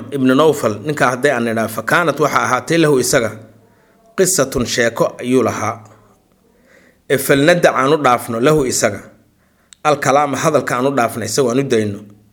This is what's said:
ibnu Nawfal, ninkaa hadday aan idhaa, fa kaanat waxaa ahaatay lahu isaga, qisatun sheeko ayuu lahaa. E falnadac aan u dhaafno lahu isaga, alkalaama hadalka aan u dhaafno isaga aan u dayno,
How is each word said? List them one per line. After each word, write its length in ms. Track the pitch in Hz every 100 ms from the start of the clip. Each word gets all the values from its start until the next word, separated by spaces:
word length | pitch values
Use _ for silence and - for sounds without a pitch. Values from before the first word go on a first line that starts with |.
| -
ibnu 220 | 139 131 131
Nawfal, 440 | 156 139 117 101 147
ninkaa 240 | 147 131
hadday 200 | 127 147
aan 160 | 123 117
idhaa, 200 | 113 110
fa 140 | -
kaanat 360 | 110 160 165 139
waxaa 240 | 143 127 113
ahaatay 320 | 123 - 165
lahu 220 | 151 135
isaga, 320 | 123 139 110 107 - - _ _ _ _ _ -
qisatun 480 | 185 - 131 135 113
sheeko 400 | - 117 - 160 -
ayuu 240 | 123 127
lahaa. 400 | 110 - 107 117 - - _ _ _ _ _ _ _ _ _ _ -
E 80 | 135
falnadac 580 | - 139 151 175 156 120
aan 180 | 135
u 40 | 156
dhaafno 420 | 135 120 120 113
lahu 220 | 139 156 127
isaga, 360 | 107 113 98 - _ _ _ _ _ _ -
alkalaama 540 | 151 123 135 139 147 131
hadalka 360 | 160 143 - 123
aan 100 | 135
u 40 | 135
dhaafno 300 | 113 120 104
isaga 240 | 156 127
aan 80 | 123
u 40 |
dayno, 360 | 139 117 104 98 - - _